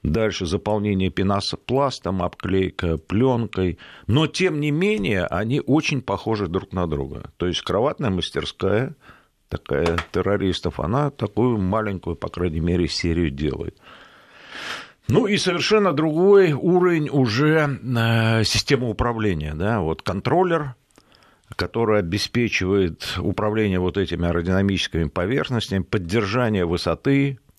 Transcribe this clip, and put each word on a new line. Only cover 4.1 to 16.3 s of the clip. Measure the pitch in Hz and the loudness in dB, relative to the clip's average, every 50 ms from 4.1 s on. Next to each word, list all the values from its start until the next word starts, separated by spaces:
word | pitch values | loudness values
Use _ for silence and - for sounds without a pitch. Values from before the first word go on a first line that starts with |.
| 107 143 160 | 2 2 2
тем | 151 156 - 185 180 156 147 | 0 0 0 0 0 0 0
не | 147 151 | -2 -2
менее, | 143 156 185 208 214 214 196 143 104 92 87 | 0 0 2 0 0 0 0 0 0 0 0
они | - - 90 107 110 127 - - | -2 -2 -4 -2 0 -2 -2 0
очень | - 127 160 156 - 151 131 | 2 2 2 2 0 -4 -4
похожи | - - 101 98 - 113 113 104 101 | -4 -4 -6 -4 -2 -4 -2 -2 -2
друг | 82 82 92 - - - | -2 -2 -4 -4 -4 -4
на | 90 90 | -4 -2
друга. | 82 78 71 67 67 69 - - - _ | -2 -2 -4 -4 -6 -8 -12 -14 -16 _
То | _ 90 | _ -2
есть | 90 87 - | -2 -2 -4
кроватная | - - - 98 120 147 - - 147 110 | -4 -2 0 0 0 0 -2 -2 -2 -2
мастерская, | 95 90 80 - - 82 73 - - _ - 95 98 110 131 - 156 _ _ - - - _ _ _ _ _ | 0 -2 -4 -4 -4 -6 -6 -6 -6 _ -2 0 0 0 0 -2 -8 _ _ -20 -20 -20 _ _ _ _ _
такая, | _ - - _ - 69 69 82 85 82 82 - - | _ -10 -8 _ -2 -2 0 0 0 0 -2 -6 -4
террористов, | - 101 90 98 101 101 98 95 82 - - 85 - - | -4 -2 0 0 0 0 0 -2 -2 -2 -4 -6 -4 -4
она | - 82 110 139 147 143 | -4 -2 -2 -2 -2 -2
такую | - - - 104 - - 120 127 120 | -4 -6 -8 -4 0 0 0 2 2
маленькую, | 107 95 92 98 113 107 104 98 87 - 92 82 | 0 0 0 0 0 -2 -2 -4 -6 -6 -8 -6
по | - - | -6 -8
крайней | 85 - 87 87 90 78 82 | -8 -4 -4 -2 -2 -2 0
мере, | 80 85 87 90 87 78 | 0 2 2 2 0 0
серию | - - - 85 82 85 87 73 | -2 -2 -2 0 0 2 0 0
делает. | 67 69 76 73 64 - - - - _ - - - - - - - - - _ - - - - - - - - - - - - _ _ _ | -2 -2 -4 -4 -2 -4 -8 -10 -12 _ -20 -20 -20 -20 -20 -20 -20 -20 -20 _ -20 -20 -20 -18 -16 -14 -12 -12 -12 -12 -14 -20 _ _ _
Ну | - 117 185 247 | 0 2 2 2
и | 196 208 | 2 0
совершенно | - - 185 170 170 135 - 214 214 202 185 151 | 0 0 0 -2 -2 0 2 2 4 4 2 2
другой | 139 156 160 151 160 185 196 | 2 0 0 2 4 6 8